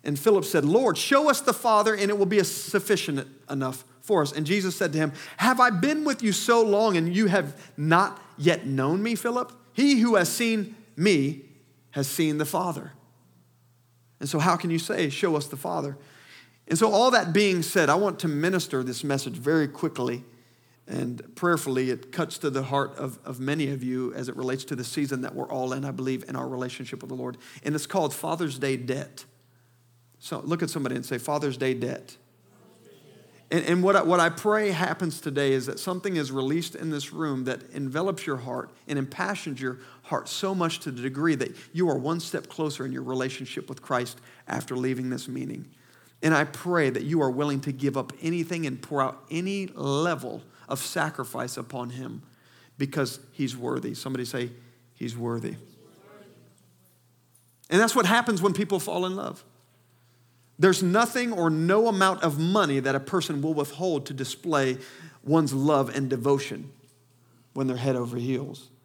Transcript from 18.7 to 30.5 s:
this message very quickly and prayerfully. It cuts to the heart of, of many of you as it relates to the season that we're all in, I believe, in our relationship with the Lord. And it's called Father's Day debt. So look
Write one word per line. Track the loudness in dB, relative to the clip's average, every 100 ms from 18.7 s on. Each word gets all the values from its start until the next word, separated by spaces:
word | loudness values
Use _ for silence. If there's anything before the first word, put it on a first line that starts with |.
| -2
this | -2 -4
message | -2 -2 -2 -4
very | 2 2 2
quickly | -2 -4 -2 -4 -4 -10 -20 _ _ _ _ -8
and | -6 -4 -6 -14 -2
prayerfully. | 0 2 0 0 0
It | -4 -6
cuts | -4 -4 -4
to | -4
the | -2
heart | -2 -2 -2 -6
of, | -8 -8 -12
of | -8
many | -4 -2 -2
of | -4
you | -4 -4 -4
as | -6 -8
it | -6
relates | -4 -4 -6
to | -8
the |
season | -6 -4 -2 -2
that | -6 -8
we're | -6
all | -4 -4
in, | -4
I | -6
believe, | -4 -4 -4 -6
in | -8
our | -6
relationship | -6 -8 -8 -12 -12
with | -10
the | -8
Lord. | -8 -10 -18 -8
And | -2 -2
it's | 0
called | 0 0
Father's | -2 -4 -2 -4 -2
Day | -2 -2
debt. | -2 -6 -6 -16 -20 _ _ _ _ _ _ _ _ _
So | -10 -8
look | -4